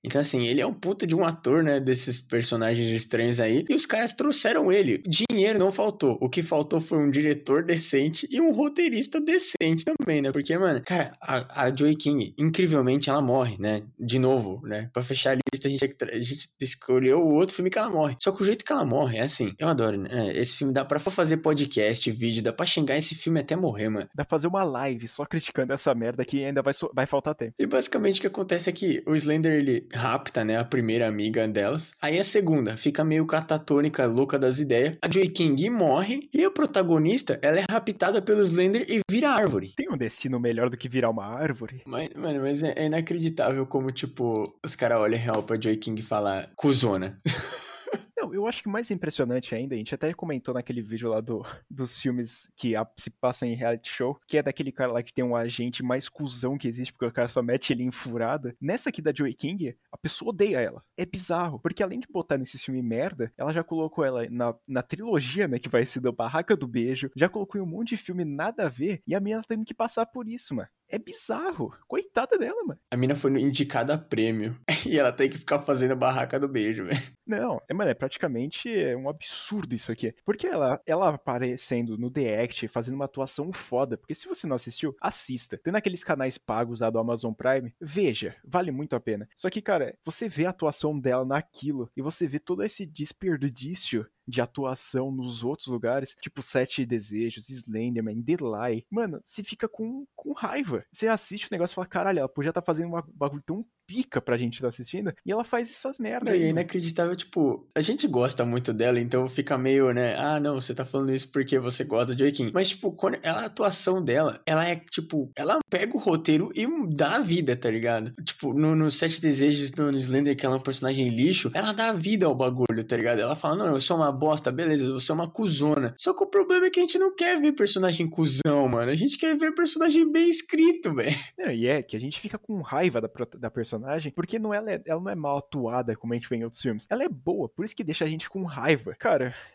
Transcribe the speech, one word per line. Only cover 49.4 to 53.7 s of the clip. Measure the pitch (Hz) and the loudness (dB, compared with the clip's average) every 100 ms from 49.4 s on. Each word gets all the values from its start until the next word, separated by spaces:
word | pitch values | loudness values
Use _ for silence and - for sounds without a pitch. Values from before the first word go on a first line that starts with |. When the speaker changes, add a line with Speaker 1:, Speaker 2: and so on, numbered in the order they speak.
| - | -2
Speaker 2:
ainda, | 113 135 | -6 -4
a | 120 | -6
gente | 110 | -6
até | 139 151 | -4 -4
comentou | 170 165 135 127 | -4 -6 -6 -4
naquele | 123 - 120 | -6 -4 -8
vídeo | 107 113 117 | -6 -6 -2
lá | 110 | -2
do, | 110 110 - - _ | -2 -6 -6 -16 _
dos | 135 127 - | -8 -6 -2
filmes | 135 123 117 - - | -2 -2 -4 -8 -10
que | - 120 | -6 -2
a-, | 110 110 | 0 -2
se | - - | -6 -12
passam | _ 127 120 120 | _ -4 -2 -4
em | |
reality | 117 113 | -2 -2